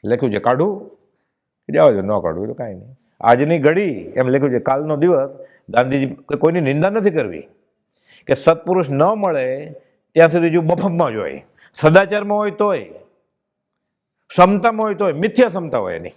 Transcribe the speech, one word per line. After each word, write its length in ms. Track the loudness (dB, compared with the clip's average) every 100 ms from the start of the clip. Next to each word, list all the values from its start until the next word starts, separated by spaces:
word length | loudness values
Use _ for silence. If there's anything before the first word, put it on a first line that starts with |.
લખ્યું 300 | -2 -2 -2
છે, 60 | -2
કાઢું? 580 | 0 0 -2 -4 -14 _ _ _ _ _ _ _ -4
જાઓ 180 | 4 4
જો, 100 | 4
ન 180 | -2 -4
કાઢું 280 | -4 -6 -10
તો 60 |
કાંઈ 200 | -10 -14
નહીં. 220 | -14 -20 -20 _ _
"આજની 380 | 2 4 4 2
ઘડી," 300 | 2 2 -2 -4 -8 -4
એમ 120 | 0
લખ્યું 240 | 0 0
છે, 80 | -2
"કાલનો 380 | -2 -2 -2 0
દિવસ, 400 | 2 2 -2 -10 -20 _ -2
ગાંધીજી, 380 | 0 2 0 -4
કે 300 | -8 -8 0
કોઈની 240 | 0 2
નિંદા 280 | 0 0 0
નથી 220 | 0 0
કરવી, 360 | -2 -6 -10 -18 _ _ _ _ _ _ -20 -4
કે 80 | 2
સત્પુરુષ 540 | 2 2 0 -2 -2
ન 140 | 0
મળે 720 | 0 0 -2 -2 -4 -6 -12 -20 _ _ _
ત્યાં 180 | 2 4
સુધી 200 | 4 2
જો 120 | 0
બફમાં 520 | 0 -2 -2 -2 -2
જ 20 | -4
હોય, 300 | -8 -10 _ _ _
સદાચારમાં 640 | 0 6 6 4 -2 -2 -2
હોય 140 | -4
તોય, 420 | -2 -2 -2 -6 -20 -20 _ _ _ _ _ _ _ _ _ _ _ _
ક્ષમતામાં 600 | 4 4 6 0 -2 -4
હોય 80 | -2
તોય, 180 | -2
મિથ્યા 360 | 0 -2 2 2
ક્ષમતા 280 | 0 -4 -4
હોય 180 | -4 -8
એની." 140 | -12